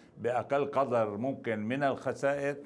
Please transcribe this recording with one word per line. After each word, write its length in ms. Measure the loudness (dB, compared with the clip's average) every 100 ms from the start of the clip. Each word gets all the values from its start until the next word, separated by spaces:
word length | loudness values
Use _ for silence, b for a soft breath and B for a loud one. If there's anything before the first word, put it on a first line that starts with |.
| B B
بأقل 480 | -2 0 2 0 2
قدر 520 | 2 2 4 2 0
ممكن 420 | -2 -4 -2 -2
من 240 | -2 0
الخسائر، 720 | 0 0 -2 0 0 0 -2 -4